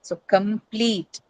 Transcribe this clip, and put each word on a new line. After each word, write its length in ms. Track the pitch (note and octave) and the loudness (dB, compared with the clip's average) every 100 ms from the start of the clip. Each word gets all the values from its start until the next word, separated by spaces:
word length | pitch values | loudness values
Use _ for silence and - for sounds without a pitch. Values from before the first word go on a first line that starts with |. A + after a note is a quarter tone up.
So 160 | - F3 _ | -8 -10 _
complete 920 | G3 G3+ G#3+ _ G#3+ A#3 G#3 D#3+ - | 2 2 -4 _ -2 0 0 -4 -14